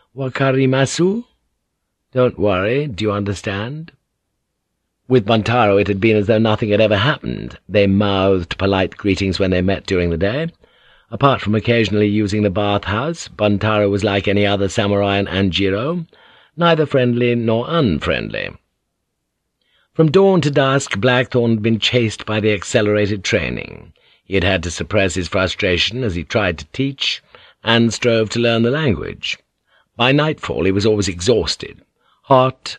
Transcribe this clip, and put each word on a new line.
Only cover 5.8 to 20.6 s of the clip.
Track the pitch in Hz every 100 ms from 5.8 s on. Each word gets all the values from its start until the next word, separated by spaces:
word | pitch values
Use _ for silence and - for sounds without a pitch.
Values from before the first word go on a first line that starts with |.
it | 98
had | 98
been | 113 107
as | 101
though | 110
nothing | 113 107 107
had | 104
ever | 110 101
happened. | 131 143 57 52 60 - -
They | 101 101
mouthed | 98 101 98 95 95 85 -
polite | 98 95 92 -
greetings | 101 92 98 87
when | 95
they | 92
met | 92 92 -
during | 92 87
the | 82
day. | 98 135 165 - _ _ _ _ -
Apart | 110 139 120
from | 101 107
occasionally | 120 117 98 104 107
using | 104 104 107
the | 104
bathhouse, | 92 101 101 - 107 151 165 -
Buntaro | - 104 98 107 107 101
was | 101
like | 104 98 98
any | 101 101
other | 101 98
samurai | - 101 101 101 98
in | -
Anjiro, | 92 98 85 98 98 139 175 165 _ - - _ 151
neither | 170 160 147
friendly | 135 123 120 120
nor | 120 113 113 120
unfriendly. | 165 120 73 - 67 53 53 50 - _ _ _ _ _ _ _ _ _ _ _ _ _ -
From | 160
dawn | 190 196 185
to | 143
dusk, | 143